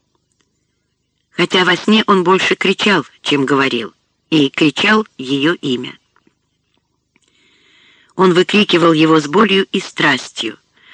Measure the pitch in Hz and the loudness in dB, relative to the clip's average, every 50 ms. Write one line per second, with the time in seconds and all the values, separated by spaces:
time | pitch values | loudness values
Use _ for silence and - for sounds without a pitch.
0 | _ _ _ _ _ _ _ _ _ _ _ _ _ _ _ _ _ _ _ _ | _ _ _ _ _ _ _ _ _ _ _ _ _ _ _ _ _ _ _ _
1 | _ _ _ _ _ _ _ - 175 - - 185 180 175 180 165 - - 214 220 | _ _ _ _ _ _ _ -4 -4 0 0 0 0 0 0 0 0 0 2 2
2 | - - 202 185 175 175 190 180 - - 202 - - 190 190 - - 214 196 165 | 2 2 0 2 2 2 0 0 0 -2 -2 -2 0 -2 -2 0 0 0 0 0
3 | 127 - _ _ - - 147 143 135 127 143 135 135 131 123 117 110 87 - _ | -2 -6 _ _ -6 -4 -2 -2 0 0 0 0 0 0 -2 -4 -6 -10 -14 _
4 | _ _ _ _ _ _ 160 156 139 135 - - - 147 - - - 214 214 226 | _ _ _ _ _ _ 0 0 0 0 0 0 0 0 0 0 0 0 0 0
5 | 214 - _ - 131 127 139 139 135 160 175 - - 143 123 117 127 139 - _ | -2 -4 _ -14 -6 -6 -4 -2 0 -2 -2 -4 -4 -6 -6 -6 -6 -12 -16 _
6 | _ _ _ _ _ _ _ _ _ _ _ _ _ _ _ _ _ _ _ _ | _ _ _ _ _ _ _ _ _ _ _ _ _ _ _ _ _ _ _ _
7 | _ _ _ _ _ _ _ _ _ _ _ _ _ _ _ _ _ _ _ _ | _ _ _ _ _ _ _ _ _ _ _ _ _ _ _ _ _ _ _ _
8 | _ _ _ - 185 185 170 165 - - - 208 202 - - 170 165 170 165 151 | _ _ _ 2 2 4 4 2 0 0 0 0 0 0 0 2 2 2 2 2
9 | 160 160 160 156 147 143 151 196 220 196 196 190 190 - - 196 - - - - | 2 4 2 2 0 0 0 0 2 2 0 -2 -2 -4 -6 -8 -8 -8 -6 -2
10 | 160 151 135 123 - - - - - 110 - - _ _ _ _ _ - | -2 -2 -2 -2 -6 -12 -12 -12 -12 -12 -14 -16 _ _ _ _ _ -20